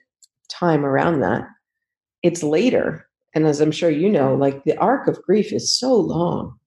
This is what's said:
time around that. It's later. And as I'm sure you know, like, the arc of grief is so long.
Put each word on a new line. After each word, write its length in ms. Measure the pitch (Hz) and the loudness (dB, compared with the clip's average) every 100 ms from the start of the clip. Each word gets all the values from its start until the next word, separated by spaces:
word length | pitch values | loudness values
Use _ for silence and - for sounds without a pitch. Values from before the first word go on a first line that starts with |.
| _ _ _ _ - | _ _ _ _ -20
time 360 | - 175 156 139 | -2 0 2 2
around 360 | 135 165 156 | 0 2 0
that. 260 | 92 117 - - _ _ _ _ _ _ | 0 -2 -6 -18 _ _ _ _ _ _
It's 200 | 175 170 | -2 0
later. 640 | 147 156 247 98 - 156 - _ _ | 0 0 2 0 -2 -6 -14 _ _
And 120 | 160 156 | 0 0
as 160 | 143 | 2
I'm 100 | 156 | 0
sure 180 | 156 170 | 0 0
you 200 | 151 190 | 0 0
know, 260 | 190 135 135 | 2 2 2
like, 280 | 139 135 | 0 0
the 140 | 156 147 | -2 0
arc 300 | 185 269 - | 0 0 -2
of 140 | - | -4
grief 300 | - 214 - | 0 0 0
is 200 | - - | -4 -2
so 200 | - 254 | -2 2
long. 640 | 247 165 151 170 151 - - | 2 2 -2 -2 -4 -8 -14